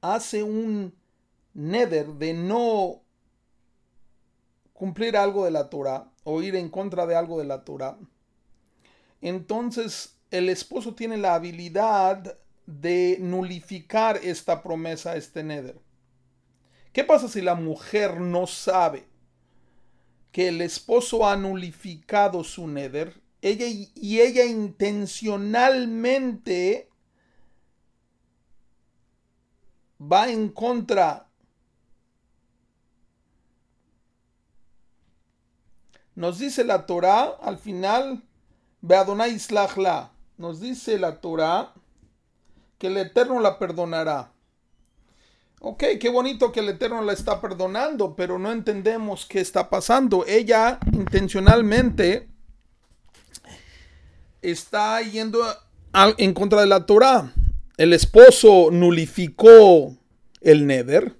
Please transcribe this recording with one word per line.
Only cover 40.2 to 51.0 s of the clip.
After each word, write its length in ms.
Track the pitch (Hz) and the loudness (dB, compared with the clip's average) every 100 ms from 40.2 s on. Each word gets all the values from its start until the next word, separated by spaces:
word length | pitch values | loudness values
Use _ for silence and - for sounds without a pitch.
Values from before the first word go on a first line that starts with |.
| - _ | -20 _
Nos 220 | 170 160 | -16 -14
dice 360 | 233 247 - 214 | -14 -12 -8 -6
la 200 | 175 156 | -6 -8
Torá 540 | 170 165 160 180 - _ _ _ _ _ _ _ _ _ _ _ | -10 -4 -2 -2 -6 _ _ _ _ _ _ _ _ _ _ _
que 80 | 185 | -8
el 120 | 196 | -6
Eterno 420 | 185 240 247 254 | -4 -2 -2 0
la 180 | 208 - | -2 -2
perdonará. 720 | 180 165 170 165 160 143 117 _ _ _ _ _ _ _ _ _ _ _ _ _ - | -10 -8 -6 -6 -6 -6 -10 _ _ _ _ _ _ _ _ _ _ _ _ _ -16
Ok, 160 | 214 285 208 | -6 -4 -2
qué 120 | 233 | -2
bonito 420 | 247 254 233 240 | -2 -4 -2 -4
que 80 | 233 | -2
el 80 | 208 | -6
Eterno 320 | 175 226 233 | -6 -8 -6
la 140 | 208 | -6
está 260 | 202 - 196 | -6 -6 -6
perdonando, 720 | 202 180 185 202 294 285 196 | -8 -8 -8 -4 -6 -4 -6
pero 240 | 151 180 185 | -6 -8 -6
no 140 | 202 | -8
entendemos 720 | 226 220 202 202 226 214 185 | -8 -6 -4 -4 -4 -8 -12
qué 160 | - 196 | -8 -8
está 300 | 180 190 - | -4 -6 -4
pasando. 560 | 196 - 247 262 190 175 | -6 0 0 2 0 0
Ella 520 | 220 220 220 226 247 - | 0 2 2 2 -2 -2
intencionalmente 1400 | - | -2